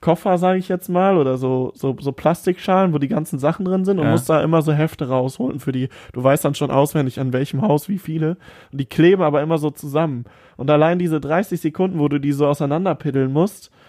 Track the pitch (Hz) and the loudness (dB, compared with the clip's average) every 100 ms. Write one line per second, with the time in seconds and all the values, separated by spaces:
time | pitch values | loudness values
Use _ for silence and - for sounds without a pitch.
0 | - 170 202 180 185 185 180 180 - 180 | -2 0 2 2 2 0 -2 -6 -2 0
1 | 190 185 135 131 131 127 127 - 135 120 | 2 4 2 0 0 -2 -4 -4 -6 -4
2 | 139 131 156 170 - 180 - 190 190 147 | -6 -2 -2 0 -2 -4 0 0 2 0
3 | 139 180 160 139 143 170 185 190 185 196 | -2 -4 -4 -2 -2 -2 -2 -2 0 0
4 | 143 113 127 160 156 165 156 151 160 - | 2 0 2 0 2 2 2 0 0 -2
5 | 135 131 127 - 247 135 - 131 131 - | -2 -2 -2 -4 -6 -6 -6 -4 -4 -8
6 | - - 131 143 143 143 143 135 147 156 | -16 -2 2 2 2 -2 0 2 2 2
7 | 135 - 131 127 143 135 170 147 - 196 | -2 -2 -2 -2 -2 -2 0 0 -2 -8
8 | - 160 156 180 - - - 135 131 - | -6 -4 -2 -4 -10 -20 -14 -8 -4 4
9 | 170 190 160 147 151 165 151 - 151 143 | 6 6 4 2 0 0 -2 -6 -4 -2
10 | 165 123 123 - - - 135 151 156 180 | -2 -4 -10 -18 -20 -8 2 4 4 2
11 | 180 156 139 165 208 170 156 147 185 170 | 0 -2 0 -2 -2 -2 -4 -2 -2 0
12 | 147 143 143 139 147 143 143 151 190 156 | 0 0 -2 0 2 0 0 -2 -2 -2
13 | 151 135 131 139 196 - - _ | -2 -2 0 2 0 -2 -20 _